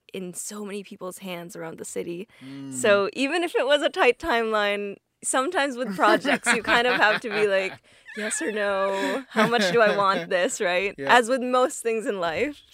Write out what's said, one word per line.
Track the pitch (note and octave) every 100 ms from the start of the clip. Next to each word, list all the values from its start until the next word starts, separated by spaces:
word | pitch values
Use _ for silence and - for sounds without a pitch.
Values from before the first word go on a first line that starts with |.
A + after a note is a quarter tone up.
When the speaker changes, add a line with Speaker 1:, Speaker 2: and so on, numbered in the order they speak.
| _
Speaker 1:
in | F#3+ F3+
so | F3+ - G#3 G#3
many | G3+
people's | F#3+ G3+ F#3 F3+
hands | F#3+ F3 E3+ E3+
around | E3 -
the | -
city. | F#3+ E3+ F3 G#3+ -
Speaker 2:
Mm. | C3+ C#4 C4+
Speaker 1:
So | C4 A3+ G3+ G3
even | - C#4 E4
if | E4+
it | A#4 C4
was | D4
a | D4
tight | F4+ B3+ -
timeline, | E4 A#3 A3 G#3+ G3+ G3+ G3+ - _ _
sometimes | - C#4 C4+ - C#4 A#3+
with | B3 F#3
projects, | A3+ D#4+ C#4 B3+ A#3+
you | A#3
kind | G#3+ A#3 B3
of | F#3+
have | G#3+ G#3
to | A#3
be | G#3+ G#3
like, | F#3+ F#3+ - _ _
Speaker 2:
<laughs> | - G#3+
Speaker 1:
"Yes | G#3+ -
or | C4
no? | G#3+ G3+ G3 G3 G3 F#3+ A#3 B3+
How | A3 G#3+
much | A#3 F#3
do | A#3
I | G#3 G3+
want | G3 F#3 E3+
Speaker 2:
<laughs> | F3+
Speaker 1:
this?" | A3+ -
Right? | F#3 F3+ G3 -
Speaker 2:
Yeah. | C#3 A#3+
Speaker 1:
As | A3+
with | C4
most | B3 B3+ B3+ -
things | A3+ A3+ B3
in | G3
life. | E3+ D#3 G3 F#3 _